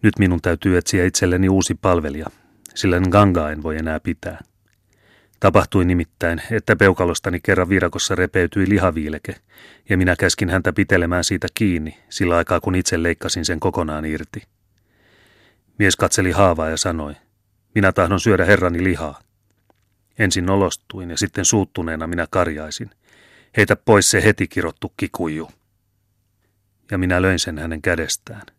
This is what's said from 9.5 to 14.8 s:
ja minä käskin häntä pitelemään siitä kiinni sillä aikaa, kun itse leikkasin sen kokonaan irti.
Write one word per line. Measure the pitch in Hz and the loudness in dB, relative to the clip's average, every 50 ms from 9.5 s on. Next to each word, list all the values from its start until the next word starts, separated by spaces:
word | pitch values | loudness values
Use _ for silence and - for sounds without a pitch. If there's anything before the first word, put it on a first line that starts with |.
| _ - - - - _ _ _ | _ -20 -20 -20 -20 _ _ _
ja | 101 92 | 0 2
minä | 92 90 87 | 2 2 2
käskin | - - 92 - - 107 87 | 2 2 0 0 0 -2 -2
häntä | 87 95 80 92 85 | 0 0 0 -2 0
pitelemään | - 98 - 101 92 87 82 87 87 82 | 0 0 2 2 0 2 0 -2 -2 -2
siitä | - 98 87 - 87 _ | -2 -4 -4 -4 -6 _
kiinni | - 113 101 90 85 78 78 - _ _ _ | -2 0 0 0 -2 -4 -8 -12 _ _ _
sillä | - - 101 87 85 85 | -6 -4 -2 0 2 2
aikaa, | 85 - 90 87 | 2 2 -2 -2
kun | - - 92 | 0 0 -2
itse | 92 90 - - 85 82 | 0 -2 -2 -2 -2 0
leikkasin | 85 82 - - 85 - - 82 | -2 -2 -2 -4 -6 -6 -4 -4
sen | - 90 80 | -4 -4 -2
kokonaan | - 95 82 - 87 78 76 76 78 | -2 -2 -2 -2 -4 -4 -6 -6 -6
irti. | 78 78 78 80 - - - - _ _ _ _ _ _ _ | -6 -6 -8 -10 -12 -14 -16 -18 _ _ _ _ _ _ _